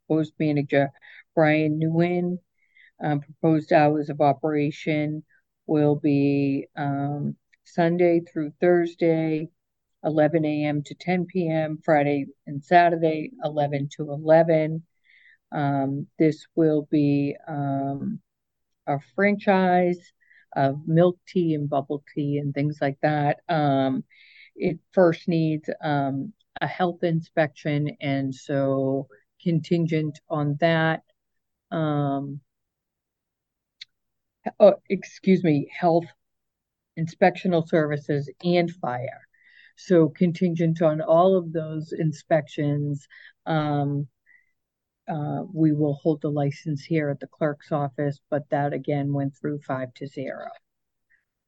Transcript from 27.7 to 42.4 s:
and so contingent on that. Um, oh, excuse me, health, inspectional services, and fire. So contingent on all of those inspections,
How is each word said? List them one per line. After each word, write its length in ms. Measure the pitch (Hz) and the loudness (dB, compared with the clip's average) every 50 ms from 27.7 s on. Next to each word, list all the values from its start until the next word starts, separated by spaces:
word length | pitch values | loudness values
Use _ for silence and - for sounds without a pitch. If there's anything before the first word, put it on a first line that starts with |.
| 147 147 147 147 135 - | -2 -2 -2 -4 -6 -6
and 340 | - 143 139 139 135 135 131 | -4 -4 -2 -2 -2 -4 -6
so 760 | - - - 143 139 139 135 135 135 135 135 135 139 135 - _ _ _ _ _ _ - | -8 -8 -4 -2 0 0 0 0 0 0 0 -2 -2 -4 -8 _ _ _ _ _ _ -4
contingent 800 | 180 170 165 160 - 180 170 170 160 165 156 156 151 147 - _ _ | -2 -2 -2 0 0 0 0 0 0 0 -2 -2 -4 -8 -10 _ _
on 260 | 160 151 147 147 143 147 | -4 -4 -2 -2 -2 0
that. 400 | 170 165 165 160 160 160 160 - - _ _ _ _ _ _ _ _ _ _ _ _ _ | 0 2 2 2 2 0 -2 -2 -6 _ _ _ _ _ _ _ _ _ _ _ _ _
Um, 720 | - 165 160 151 147 147 143 143 139 139 143 139 139 143 - _ _ _ _ _ _ _ _ _ _ _ _ _ _ _ _ _ _ _ _ _ _ _ _ _ _ _ - _ _ _ _ _ _ _ _ _ _ _ _ - - _ | -6 -4 -2 0 0 0 0 -2 -2 -4 -6 -8 -10 -14 -14 _ _ _ _ _ _ _ _ _ _ _ _ _ _ _ _ _ _ _ _ _ _ _ _ _ _ _ -20 _ _ _ _ _ _ _ _ _ _ _ _ -12 2 _
oh, 180 | 214 202 196 - _ _ | 6 6 6 4 _ _
excuse 540 | 202 185 - - - - - 196 190 175 185 | -6 -6 -6 -12 -20 -6 2 4 4 4 4
me, 260 | 165 151 143 139 - - - | 2 2 2 0 -4 -8 -2
health, 280 | - 175 165 170 170 160 - _ _ _ _ _ _ _ _ _ _ _ _ _ _ _ _ - | 0 2 2 2 0 -2 -14 _ _ _ _ _ _ _ _ _ _ _ _ _ _ _ _ -8
inspectional 720 | 165 160 - _ 202 180 180 - - 190 175 165 160 165 | -8 -8 -2 _ 2 2 2 2 -4 0 0 0 0 2
services, 640 | - 170 156 147 151 143 147 - 156 143 143 - - _ | 0 0 0 0 -2 -6 -4 -4 -4 -4 -4 -6 -12 _
and 300 | - 175 175 175 170 170 | -4 0 0 0 0 -2
fire. 560 | 170 - - - 123 123 127 - - - _ _ _ _ _ _ _ _ - - _ | -4 -8 -8 -6 -6 -6 -8 -10 -12 -14 _ _ _ _ _ _ _ _ -20 -20 _
So 320 | _ - - 185 170 160 147 | _ -2 2 4 4 4 4
contingent 720 | 151 - 185 175 160 - 190 180 165 170 170 165 160 165 | 2 0 0 0 0 0 -2 -2 0 0 0 0 0 2
on 200 | 175 160 151 156 | 0 0 0 0
all 340 | 156 - 160 165 175 190 190 | 0 2 4 4 4 4 4
of 160 | 185 175 165 | 2 0 -4
those 400 | 160 165 156 156 156 156 156 - | -8 -8 -8 -6 -8 -10 -10 -10
inspections, 1120 | - - 170 160 151 - - _ 170 156 | -6 -4 -2 -2 -2 -4 -4 _ 0 0